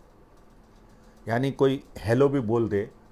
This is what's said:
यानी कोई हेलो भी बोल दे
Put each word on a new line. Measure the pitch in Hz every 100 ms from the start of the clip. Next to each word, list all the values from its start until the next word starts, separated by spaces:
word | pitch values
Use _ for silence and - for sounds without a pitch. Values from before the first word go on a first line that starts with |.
| - - - - - - - - - - - - 104
यानी | 117 135
कोई | - 135 135 - -
हेलो | 104 120 139
भी | 139
बोल | 107 117 110
दे | 101 117 - -